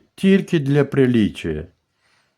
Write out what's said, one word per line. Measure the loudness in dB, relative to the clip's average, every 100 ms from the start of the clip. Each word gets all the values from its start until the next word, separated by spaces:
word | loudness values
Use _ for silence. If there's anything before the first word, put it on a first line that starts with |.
| _
тільки | -2 2 2 0 -4
для | 0 0
прилічия. | 0 2 2 2 0 -2 -8 -8 -10 _ _ _ _ _ _